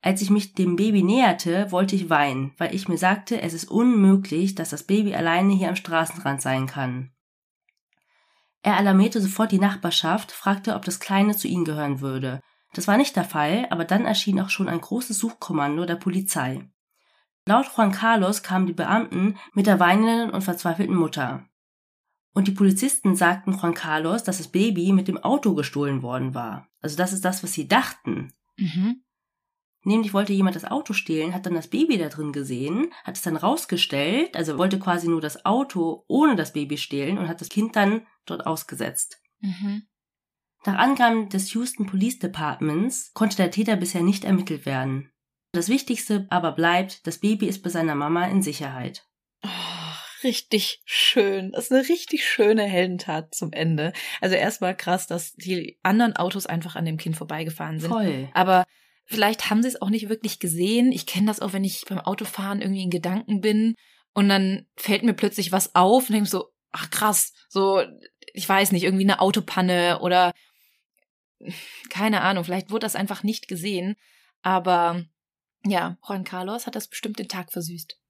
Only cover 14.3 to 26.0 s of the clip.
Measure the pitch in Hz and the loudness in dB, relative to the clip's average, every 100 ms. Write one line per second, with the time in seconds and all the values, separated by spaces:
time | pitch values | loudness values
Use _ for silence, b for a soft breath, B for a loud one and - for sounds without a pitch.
14.3 | 190 196 - 190 170 - 233 247 208 226 | 0 0 -2 -2 -2 -4 -6 -4 -4 -4
15.3 | - - 156 143 151 175 170 190 185 190 | -6 -6 -2 0 -2 -2 -2 -2 -2 -4
16.3 | 160 131 135 131 _ _ _ _ _ _ | -4 -4 -6 -12 _ _ _ _ _ _
17.3 | _ - 220 269 - 208 196 226 226 190 | _ 2 2 2 2 2 2 2 4 2
18.3 | 208 - 185 175 170 170 214 - - 196 | 0 -2 0 0 -2 0 0 0 0 0
19.3 | 196 B 202 202 185 175 196 220 226 233 | -2 B 0 4 6 6 6 4 2 0
20.3 | - 190 170 180 165 196 180 156 151 127 | -4 -4 -4 -4 -2 0 2 0 -2 -6
21.3 | 131 - _ _ _ _ _ _ _ _ | -6 -14 _ _ _ _ _ _ _ _
22.3 | - 196 196 196 190 262 - 196 185 175 | 0 0 4 4 4 0 0 0 4 2
23.3 | 190 - 190 170 165 160 156 160 220 226 | 2 -2 -2 -2 -2 -2 -2 0 -2 -2
24.3 | 185 147 175 220 180 180 196 185 190 - | -6 -2 0 2 2 4 4 2 -2 0
25.3 | 285 220 151 139 143 143 135 | 2 2 0 -2 -2 -2 -2